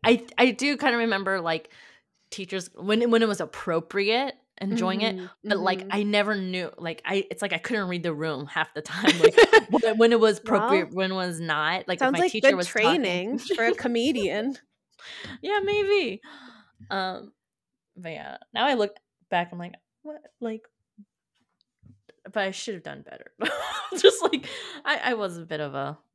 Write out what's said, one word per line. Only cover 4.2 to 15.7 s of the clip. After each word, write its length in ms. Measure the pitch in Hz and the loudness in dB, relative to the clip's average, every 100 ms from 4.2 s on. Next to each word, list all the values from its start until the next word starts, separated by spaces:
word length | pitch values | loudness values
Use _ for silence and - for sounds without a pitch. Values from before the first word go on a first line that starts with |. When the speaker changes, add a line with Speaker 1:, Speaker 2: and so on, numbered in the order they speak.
| 277 - _ - | 0 -8 _ -10
Speaker 1:
enjoying 420 | 196 226 202 208 | -4 -2 0 0
it, 140 | 220 190 | -2 -4
Speaker 2:
Mm-hmm, 100 | 180 - 208 | -10 -10 -2
Speaker 1:
but, 120 | 196 | 0
like, 240 | 185 185 | 0 -2
Speaker 2:
mm-hmm. 80 | 190 | -2
Speaker 1:
I 120 | 202 | -2
never 320 | 208 208 208 208 | 0 2 2 0
knew, 360 | 185 185 170 - | -4 -4 -6 -8
like, 240 | 165 165 | -8 -8
I, 220 | - 196 - | -4 -4 -4
it's 120 | - | -6
like 100 | 202 | -4
I 40 | - | -4
couldn't 300 | - 220 185 | -2 -4 -2
read 140 | 175 | -2
the 100 | 170 | -4
room 320 | 151 160 139 143 | -4 -4 -4 -4
half 280 | 165 156 | -4 -4
the 80 | 151 | -6
time, 360 | - 175 226 175 | -10 -2 -2 4
like, 220 | 440 - 440 | 4 8 8
Speaker 2:
<laughs> 160 | 440 - | 8 4
Speaker 1:
when, 300 | 240 226 220 | 2 2 4
when 140 | 233 | 6
it 80 | 233 | 6
was 200 | 220 202 | 4 4
appropriate, 500 | - 196 226 196 165 | 0 0 4 2 0
Speaker 2:
Well, 20 | |
Speaker 1:
when 200 | 185 190 | -2 -2
it 40 | 190 | -2
was 240 | 180 165 | -4 -4
not, 480 | 165 151 151 185 - | -2 0 0 -2 -2
like, 140 | 180 | 0
if 80 | 262 | 0
Speaker 2:
sounds 20 | |
Speaker 1:
my 80 | 190 | 2
Speaker 2:
like 120 | 359 | 0
Speaker 1:
teacher 240 | 220 269 190 | 2 4 4
Speaker 2:
good 0 | |
Speaker 1:
was 140 | 175 | 2
Speaker 2:
training 0 | |
Speaker 1:
talking. 640 | 233 220 339 208 180 196 277 | 0 2 2 0 -2 -2 -4
<laughs> 140 | - | -4
Speaker 2:
for 120 | 349 233 | -2 0
a 60 | |
comedian. 880 | - 247 233 254 254 196 196 240 262 _ _ _ _ - - - 247 | 0 0 0 0 0 -2 -2 -4 -6 _ _ _ _ -18 -16 -14 -10
Speaker 1:
Yeah, 180 | - 415 | -2 0
maybe. 580 | 392 | 2